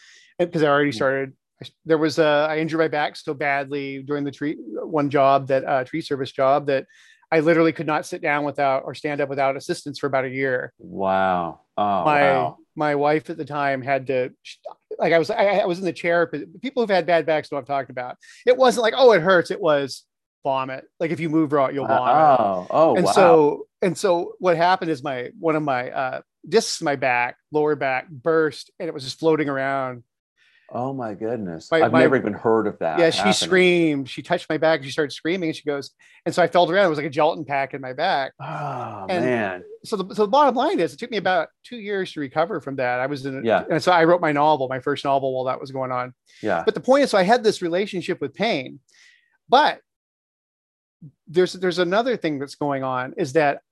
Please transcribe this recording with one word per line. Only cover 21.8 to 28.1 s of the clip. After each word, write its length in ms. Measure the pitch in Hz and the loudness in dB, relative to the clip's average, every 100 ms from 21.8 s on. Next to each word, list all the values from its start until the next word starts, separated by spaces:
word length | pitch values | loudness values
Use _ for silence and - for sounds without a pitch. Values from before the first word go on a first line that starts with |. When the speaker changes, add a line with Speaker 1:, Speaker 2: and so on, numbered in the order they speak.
| 127 | 0
Speaker 1:
vomit. 280 | 113 123 | 0 4
Speaker 2:
Oh, 520 | 143 156 131 104 92 90 | 6 6 6 4 -2 0
oh, 240 | 143 160 135 | 4 4 6
Speaker 1:
And 80 | 185 | 4
Speaker 2:
wow. 60 | |
Speaker 1:
so, 540 | - 180 165 147 - - _ | 8 8 8 6 0 -8 _
and 140 | 190 165 | -4 0
so 380 | 202 175 196 - | 0 0 -2 -2
what 180 | 185 160 | 0 2
happened 340 | 175 185 165 | 2 2 -2
is 120 | 147 | -6
my, 280 | 143 131 123 - | -6 -8 -10 -4
one 160 | 160 156 | -2 0
of 60 | |
my, 280 | 151 123 127 | 0 -2 -4
uh, 300 | - 131 135 - _ - | -6 -6 -8 -12 _ -2
discs 320 | 202 214 - | 0 0 -4
in 40 | |
my 120 | 160 139 | -4 -2
back, 400 | 131 120 123 - _ | 0 0 -2 -6 _
lower 260 | 151 151 151 | -2 0 0
back, 320 | 139 131 - | -2 -4 -6